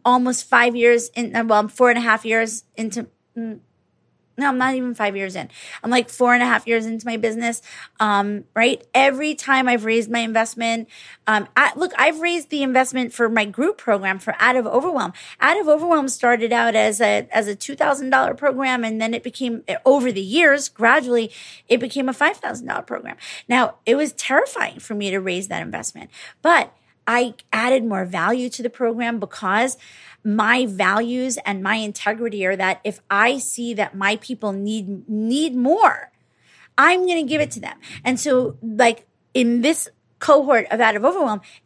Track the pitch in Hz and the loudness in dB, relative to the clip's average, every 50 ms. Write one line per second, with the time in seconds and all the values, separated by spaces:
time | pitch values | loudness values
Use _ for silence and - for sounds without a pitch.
0 | _ 247 247 254 247 254 247 247 - - 262 240 240 247 233 240 233 240 240 233 | _ 2 4 4 4 0 -2 -4 -2 2 4 4 4 4 2 4 4 4 4 4
1 | 233 - - 240 240 - - 226 226 226 214 208 208 214 - - 247 240 240 240 | 2 -2 -6 -6 -6 -4 -2 -4 0 2 2 2 2 0 0 2 4 4 4 2
2 | 233 233 214 220 - 226 226 226 226 220 226 - - _ _ - 226 214 - 233 | 2 2 0 0 0 0 0 0 0 -2 -6 -10 -14 _ _ -8 -8 -6 -6 -8
3 | 226 - _ _ _ _ _ 233 226 226 214 - - _ _ _ _ _ _ _ | -10 -10 _ _ _ _ _ -10 -10 -10 -10 -14 -18 _ _ _ _ _ _ _
4 | _ _ _ _ _ _ _ - 277 285 254 254 254 262 262 254 247 247 233 - | _ _ _ _ _ _ _ -2 -2 0 0 0 0 0 0 -2 -4 -6 -4 -2
5 | 214 202 196 196 196 190 185 180 - - - - - - - - - 233 247 247 | -2 -2 -2 -4 -6 -6 -8 -10 -12 -12 -16 -20 -20 -18 -18 -10 -4 0 2 2
6 | 240 - - - 247 240 247 240 247 247 233 226 - 233 233 226 220 226 226 226 | 0 0 -2 0 2 4 4 4 4 2 2 0 0 0 -2 -2 -2 -4 -8 -8
7 | 220 226 226 220 220 226 220 226 233 233 233 - - - - - - - _ - | -8 -8 -4 -2 -2 -2 -2 -2 -4 -4 -4 -6 -10 -16 -20 -20 -20 -20 _ -2
8 | 220 208 208 202 202 208 208 202 - - _ 220 233 254 277 - - _ - 262 | 0 2 2 2 0 -2 -4 -6 -10 -6 _ 2 2 2 2 -2 -6 _ 2 4
9 | 269 277 269 262 302 302 302 - - 277 269 262 254 247 247 233 214 220 226 233 | 4 4 2 0 -2 -4 -4 -6 -2 0 2 2 4 2 0 0 0 0 0 0
10 | 220 214 233 240 233 226 220 226 226 226 - 226 233 226 226 226 226 - - - | 0 -2 -4 -4 -4 0 0 0 0 -2 -4 -4 -4 -2 -2 -4 -6 -10 -16 -20
11 | - - - _ _ 220 214 208 - - _ 254 285 - - 285 359 359 - - | -20 -20 -20 _ _ 0 0 0 0 0 _ 2 2 2 2 -2 -4 -4 0 2
12 | 269 311 320 311 330 349 349 339 285 - 302 285 277 262 254 262 262 247 254 254 | 2 2 2 0 -2 -2 -2 -4 -4 -6 -4 -4 -2 2 2 2 2 2 -2 -4
13 | 247 233 - - 233 220 226 226 208 208 180 226 285 381 427 - - 247 208 196 | -6 -6 -2 -2 -2 0 0 0 -2 -2 -2 -2 -2 -2 -2 -4 -2 -2 -2 0
14 | 196 190 190 190 - - - - 208 247 254 262 226 - - 247 285 359 330 254 | 0 -2 -4 -4 -6 -8 -2 0 2 2 2 2 0 0 0 0 0 0 -2 -2
15 | 196 185 - - - - - - 262 285 339 415 370 302 302 311 330 349 330 302 | -4 -4 -6 -12 -18 -20 -4 0 2 2 2 2 4 4 2 4 4 2 2 2
16 | - 170 - - - 240 240 220 233 220 240 233 233 233 208 220 214 220 208 208 | 0 -2 -4 0 2 2 2 2 0 0 0 2 2 2 2 2 2 2 2 2
17 | 233 208 208 208 240 - - 220 214 208 202 - - - 277 - 302 302 277 277 | 2 2 2 0 -2 -2 -2 -2 -2 -2 -6 -8 -10 -12 -4 -2 0 0 0 0
18 | 277 262 269 262 269 - - 247 285 285 254 254 269 262 254 247 226 220 220 220 | 0 2 2 2 2 2 -2 0 -2 -2 0 0 -2 -2 -2 -2 -2 -4 -4 -2
19 | 220 226 233 233 - 247 - - 262 240 226 220 - - 175 - - 262 277 285 | -2 -2 -4 -6 -8 -10 -8 -6 -6 -6 -6 -6 -8 -8 -8 0 4 4 4 4
20 | 247 254 202 196 196 185 226 330 339 294 277 285 262 - - - 226 233 262 311 | 2 0 -2 -4 -4 -2 2 4 4 4 4 2 0 -6 -4 0 2 4 4 4
21 | 247 247 240 233 226 214 - - - - - - _ - - 233 247 240 - 277 | 2 0 0 0 0 -2 -8 -14 -20 -20 -20 -20 _ 0 0 0 0 -4 -4 -4
22 | 254 262 254 - 294 330 - - - - - 240 240 - - - - - - - | -4 -4 0 0 0 0 0 -2 -6 -8 -8 -8 -8 -8 -8 -8 -8 -8 -10 -10
23 | - - - - - - - - - - 240 254 240 - - _ _ 220 247 285 | -10 -12 -16 -16 -16 -16 -16 -16 -4 0 2 2 2 0 -2 _ _ 0 0 2
24 | 302 262 - - - - 262 302 508 539 - 440 - - - - - - 220 208 | 0 -2 -4 -8 -4 0 2 2 2 0 -2 -6 -6 -6 -6 -12 -12 -10 -8 -6
25 | 202 196 185 196 185 185 180 180 196 196 170 170 165 170 - - - - - - | -4 -4 -4 -4 -4 -4 -4 -4 -6 -6 -8 -8 -8 -8 -10 -10 -10 -10 -12 -14
26 | - - _ - - - - _ - 320 339 285 - - _ _ _ _ _ _ | -18 -20 _ -20 -20 -20 -20 _ 2 4 4 4 2 0 _ _ _ _ _ _
27 | _ - 233 247 254 240 - - _ _ - 220 226 247 262 262 226 226 202 190 | _ -2 0 0 0 -2 -4 -10 _ _ -4 -2 2 2 2 2 2 0 -2 -2
28 | 185 175 185 170 165 196 240 254 247 247 - - 226 240 - - 254 226 226 226 | -4 -4 -4 -2 0 0 0 -2 -4 -6 -8 -8 -8 -8 -6 -4 -4 -2 -2 -2
29 | 240 233 233 214 202 190 - - 214 185 196 220 240 269 262 - - - - - | -4 -4 -4 -4 -6 -8 -10 -8 -4 -2 0 0 0 0 -2 -8 -14 -20 -20 -20
30 | - - - _ _ 214 208 220 208 220 240 254 262 214 196 185 190 185 196 220 | -20 -20 -20 _ _ -2 0 0 2 2 2 2 0 -2 -2 0 0 0 2 0
31 | 240 233 247 254 254 262 226 - - 202 202 190 190 190 220 220 220 208 196 - | 0 -2 -4 -4 -4 -4 -4 -6 -6 -6 -6 -4 -2 -2 -2 -2 -2 -6 -8 -4
32 | - 208 214 220 233 233 202 202 185 185 196 185 185 185 190 - - 214 208 - | -2 -2 -2 -2 -4 -6 -4 -2 -2 -2 0 0 0 -2 -2 -2 -4 -8 -8 -8
33 | _ _ 202 202 220 247 277 269 - - - - 240 233 226 208 196 - - 190 | _ _ 0 2 2 2 2 -2 -4 -8 -8 -6 -6 -6 -4 -4 -4 -4 -4 -2
34 | 196 202 214 214 - - 254 208 214 208 196 196 202 208 220 220 196 190 202 185 | -2 -2 -2 -2 -4 -10 -10 -6 -6 -6 -4 -4 -4 -4 -4 -6 -6 -8 -10 -10
35 | - - 208 214 220 233 247 294 320 330 247 247 240 269 339 440 440 - - - | -8 -8 -6 -4 -2 -2 0 0 -2 -2 -2 0 2 2 4 4 4 4 4 0
36 | - - _ _ _ _ _ _ _ _ _ _ - _ _ - 277 330 359 370 | -6 -16 _ _ _ _ _ _ _ _ _ _ -20 _ _ 2 4 4 4 4
37 | 370 359 349 330 302 240 311 302 302 - - 214 - - - - - - - - | 2 0 0 0 -2 -2 -2 -2 -2 -2 -4 -10 -12 -14 -14 -16 -18 -18 -18 -6
38 | - - 262 - - - 254 254 254 220 - - 220 226 214 214 226 233 226 - | -4 -2 -2 -2 0 0 2 2 0 0 -6 -8 -10 -6 0 4 4 4 4 0
39 | _ _ _ _ _ _ _ 262 247 233 240 240 233 294 330 - - - - _ | _ _ _ _ _ _ _ 0 2 2 2 2 2 2 0 0 -4 -6 -10 _
40 | _ _ _ _ - - 285 302 277 277 269 226 - - 214 226 233 220 214 208 | _ _ _ _ 2 4 4 6 6 4 2 2 2 0 0 2 2 2 2 2
41 | 220 294 370 392 302 233 214 190 - - - - _ | 0 0 2 2 0 -2 -2 -4 -8 -14 -20 -6 _